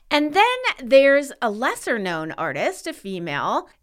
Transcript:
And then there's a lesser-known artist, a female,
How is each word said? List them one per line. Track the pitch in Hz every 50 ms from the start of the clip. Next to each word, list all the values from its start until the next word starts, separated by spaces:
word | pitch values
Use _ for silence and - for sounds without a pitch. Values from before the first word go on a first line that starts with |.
| _ -
And | 302 294 294 302 294
then | 381 427 494 508 508 508 453 - -
there's | 262 226 262 269 277 277 277 285 285 262 - -
a | 247 226
lesser-known | 202 214 247 311 466 - - 370 247 220 190 180 170 160 156 160 -
artist, | - 160 156 131 143 214 339 381 - -
a | 330 302
female, | - - 196 190 180 170 165 143 139 123 180 220 320 - - _ _